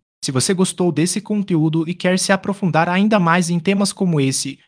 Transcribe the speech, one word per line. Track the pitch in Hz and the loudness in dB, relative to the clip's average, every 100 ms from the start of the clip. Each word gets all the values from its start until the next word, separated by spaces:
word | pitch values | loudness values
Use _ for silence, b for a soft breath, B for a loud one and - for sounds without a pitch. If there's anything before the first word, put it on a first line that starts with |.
| _ _ | _ _
Se | - | -4
você | 131 - | 0 0
gostou | 185 190 - 180 | 0 0 0 0
desse | 143 180 220 | 0 0 -2
conteúdo | 208 214 196 170 156 156 160 | -4 -4 -2 0 0 0 -4
e | |
quer | 180 180 185 | -4 0 0
se | - | 0
aprofundar | 190 196 196 185 156 175 | 0 -2 -4 0 0 2
ainda | 180 214 214 | 2 2 2
mais | 170 175 170 | 4 2 2
em | 175 | -2
temas | 160 196 196 | 0 0 -2
como | - 190 156 | -2 0 2
esse, | 135 131 139 135 | 0 -2 -6 -12